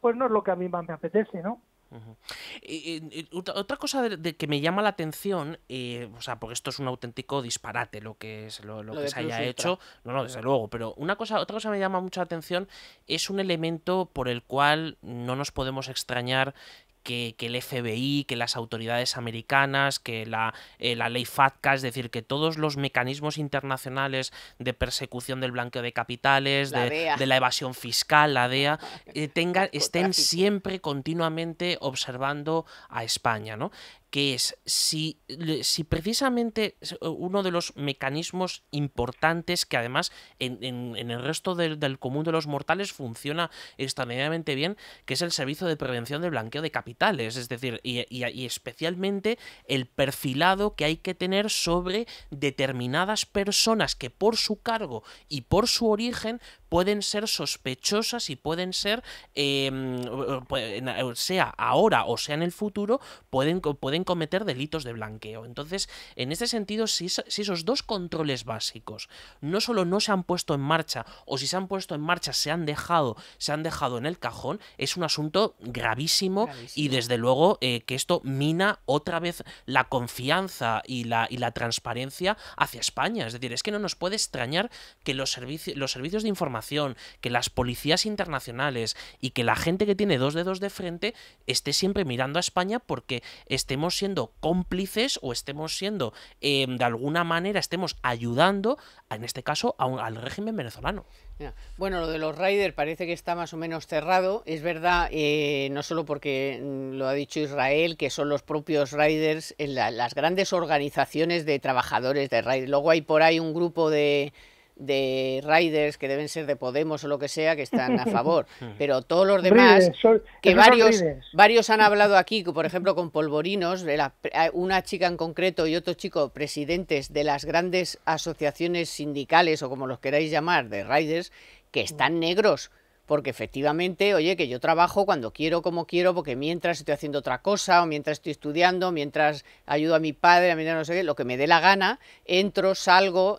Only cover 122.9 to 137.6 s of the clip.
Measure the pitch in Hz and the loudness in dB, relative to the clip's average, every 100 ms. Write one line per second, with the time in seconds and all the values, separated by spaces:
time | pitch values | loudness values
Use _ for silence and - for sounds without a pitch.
122.9 | 180 170 156 151 151 170 202 170 185 170 | 2 0 0 0 0 0 0 0 -2 0
123.9 | 147 139 - - 147 165 170 185 190 - | 2 0 -2 -4 2 2 2 2 0 0
124.9 | 185 180 175 165 160 185 180 160 170 180 | 0 0 0 -4 0 0 2 0 0 -2
125.9 | 170 185 170 139 - 143 151 143 175 180 | -4 -4 0 -2 -2 -6 -4 -2 -2 0
126.9 | 147 131 147 147 143 147 160 180 180 170 | -2 0 0 0 0 0 0 2 0 0
127.9 | - - 156 170 156 147 - 170 175 160 | -4 -2 -2 -2 -2 -2 0 0 0 -2
128.9 | - 147 143 127 165 175 156 139 131 131 | -6 -6 -6 4 6 6 2 -2 -6 -6
129.9 | 123 135 147 156 151 165 165 117 101 101 | -4 0 2 2 0 2 0 0 -4 0
130.9 | 143 156 165 180 - - - _ 135 104 | 2 2 -2 -4 -14 -20 -20 _ -4 -4
131.9 | 151 139 165 165 180 208 143 - _ _ | 0 2 2 2 4 4 2 -2 _ _
132.9 | _ - 151 135 - 107 135 147 156 180 | _ -2 0 0 -4 -6 -2 0 2 -2
133.9 | 170 202 190 165 190 139 127 156 165 175 | 2 4 4 4 2 0 0 2 4 4
134.9 | 196 196 165 110 - 156 170 170 170 160 | 4 2 2 -2 -2 0 2 0 -2 0
135.9 | 175 180 175 151 127 147 170 175 156 151 | 4 4 2 -2 -2 -2 0 0 -2 -2
136.9 | 143 147 143 135 127 196 202 | -2 -2 -4 -2 -2 0 0